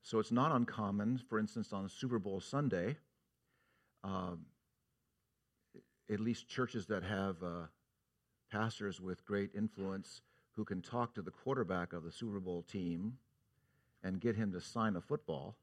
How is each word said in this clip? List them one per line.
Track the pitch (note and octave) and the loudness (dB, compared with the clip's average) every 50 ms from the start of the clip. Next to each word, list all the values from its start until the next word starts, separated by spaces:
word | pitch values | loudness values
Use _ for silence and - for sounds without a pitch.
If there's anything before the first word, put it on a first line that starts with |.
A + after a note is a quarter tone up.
| _ | _
So | - - A2 | 4 4 4
it's | G#2+ - | 4 6
not | A2+ A#2+ C3 D#3 | 6 6 6 6
uncommon, | D#3 B2 A#2+ - - - G#2+ G2 G2 G#2 G#2 A2 B2+ B2+ B2 - | 6 6 4 4 2 0 0 2 2 2 4 2 2 0 0 0
for | A#2 A2 | 2 2
instance, | G#2+ G#2+ - A#2 G#2+ - - | 2 2 0 -4 -4 -2 -2
on | G2 F#2+ F#2+ | -4 -4 -4
Super | - - - C3 A#2+ A2+ | -6 -4 -2 0 0 0
Bowl | F#2 G#2 G2 F#2+ | 0 0 -2 -4
Sunday, | - - - C#3 D3 C3 G2 F2+ E2+ G#2 C#3+ - _ _ _ _ _ _ _ _ _ _ _ _ _ _ _ _ _ _ _ _ - | -4 -2 0 2 2 4 2 2 2 0 -2 -4 _ _ _ _ _ _ _ _ _ _ _ _ _ _ _ _ _ _ _ _ -6
um, | G2 F#2+ F#2+ F#2 F#2 F2+ E2+ D#2+ - _ _ _ _ _ _ _ _ _ _ _ _ _ _ _ _ _ _ _ _ _ _ _ _ _ - - _ _ _ _ - | -4 -2 -2 -2 -2 -6 -8 -10 -16 _ _ _ _ _ _ _ _ _ _ _ _ _ _ _ _ _ _ _ _ _ _ _ _ _ -20 -20 _ _ _ _ -2
at | G#2+ G2+ | -2 0
least | A2 A#2 A#2 - - _ | 2 2 0 0 -4 _
churches | - - B2+ A#2 - A#2+ F#2+ - | -2 0 0 0 0 -4 -2 0
that | G#2+ F#2+ F2 | 0 0 2
have, | F2+ G#2+ G2 G2 G2 F#2 E2 | 0 0 2 2 0 0 -2
uh, | F#2 F2+ E2+ F2 E2 D#2 - _ _ _ _ _ _ _ _ _ _ _ _ _ _ _ | -4 -4 -4 -4 -8 -10 -12 _ _ _ _ _ _ _ _ _ _ _ _ _ _ _
pastors | - G#2 A2 A2+ A2 - G#2 G2+ F2+ - | 0 0 0 0 0 -2 -4 -4 -4 -4
with | F2+ F#2 F2+ - - | -4 -6 -6 -6 -2
great | - G#2 G2+ G2+ G2 - | 0 0 0 0 0 0
influence | G#2 G#2+ A2 - - G2 F#2+ F#2+ G2 G2 - - - _ _ _ _ _ _ | -2 -2 -2 0 -2 -4 -2 -2 -4 -6 -10 -16 -20 _ _ _ _ _ _
who | _ - G#2+ | _ -6 -4
can | - G2+ F#2 | -2 -2 -6
talk | F2+ - - A#2+ A#2+ A#2+ - | -6 -2 0 0 0 0 0
to | - F2+ | -6 -8
the | F2+ | -8
quarterback | - - - C3 C3+ C3 A2+ F2 F#2+ F2+ F2 E2 - | -10 -8 -2 -2 0 0 2 2 2 0 0 -2 -4
of | F2 D#2+ | -6 -8
the | E2+ | -8
Super | - - A#2+ A2+ G2+ G2+ | -8 -6 -6 -4 -4 -4
Bowl | F#2 F#2 F2+ F2 | -2 -2 -4 -4
team | E2 - - G2+ F#2 E2+ E2+ E2+ F#2 A2 B2+ C3 _ _ _ _ _ _ _ _ _ _ _ _ _ _ _ _ - | -6 -4 -4 -2 0 0 0 0 -2 -2 -4 -6 _ _ _ _ _ _ _ _ _ _ _ _ _ _ _ _ -4
and | F#2 F#2 F#2+ | -2 -2 0
get | E2+ A#2 A2 | 2 2 2
him | G#2 A2+ G2+ | 2 0 0
to | F#2 F2+ | 0 -4
sign | F2 - - A#2 A2 A2 G2+ | -6 -4 -2 2 2 2 2
a | F2 | 0
football. | E2 - D3 D3+ - - D#2+ C#2+ C#2 E2+ G#2+ _ | -2 -2 -4 -4 -2 -2 -4 -4 -4 -8 -10 _